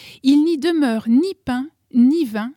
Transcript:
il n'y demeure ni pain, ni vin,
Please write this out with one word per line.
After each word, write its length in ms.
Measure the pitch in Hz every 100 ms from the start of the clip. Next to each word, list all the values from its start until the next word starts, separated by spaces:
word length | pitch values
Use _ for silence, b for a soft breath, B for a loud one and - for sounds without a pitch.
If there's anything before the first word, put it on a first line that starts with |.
| B B
il 220 | 262 285
n'y 140 | 320 320
demeure 500 | 311 330 277 220 226
ni 260 | 240 381 370 -
pain, 220 | 247 294 _ _
ni 320 | 254 247 330 262
vin, 260 | 214 233